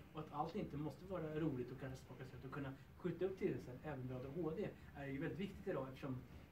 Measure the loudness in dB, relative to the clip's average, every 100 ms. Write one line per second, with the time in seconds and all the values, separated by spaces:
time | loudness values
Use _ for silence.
0 | -8 -6 -2 2 2 2 0 2 0 -2
1 | -2 0 2 4 4 4 0 -2 -4 -4
2 | -8 -8 -8 -8 -4 -2 -2 -4 -10 0
3 | 2 4 4 6 4 4 -2 -4 -2 0
4 | 0 -2 -2 2 2 2 0 -2 -10 -6
5 | -2 0 2 2 -2 -2 0 2 0 -2
6 | -2 -2 -4 -10 -4